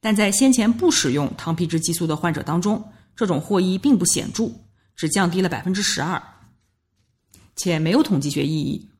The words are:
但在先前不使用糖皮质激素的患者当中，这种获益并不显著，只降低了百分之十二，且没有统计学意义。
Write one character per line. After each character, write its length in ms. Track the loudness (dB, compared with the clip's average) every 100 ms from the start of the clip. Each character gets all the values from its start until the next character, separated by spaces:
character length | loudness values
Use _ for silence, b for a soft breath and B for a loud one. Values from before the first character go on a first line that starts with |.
但 140 | 2
在 160 | 2 2
先 220 | 4 4
前 200 | 4 4
不 200 | 4 2
使 180 | 2 0
用 180 | 0 -2 -4
糖 200 | -4 -2
皮 100 | 0
质 140 | -2
激 120 | -2
素 140 | -2 -2
的 80 |
患 180 | -2 -2
者 80 | -4
当 220 | -2 -2
中， 300 | 0 -2 -6 B B -6
这 100 | -2
种 140 | -2
获 200 | 0 0
益 160 | 2 0
并 220 | 2 4
不 60 |
显 280 | 2 -2 -4
著， 160 | -4 -4 -6 -20 _ _
只 140 | -6 -2
降 200 | 0 0
低 120 | 2
了 80 | 0
百 120 | -2
分 140 | -4
之 80 | -2
十 180 | -2 -2
二， 220 | -4 -4 -8 -20 -20 _ _ _ _ _ _ _ _ b b -8
且 240 | -4 0
没 100 | 2
有 100 | 2
统 200 | 2 0
计 100 | 0
学 160 | -2 -2
意 100 | -2
义。 320 | -4 -6 -10 _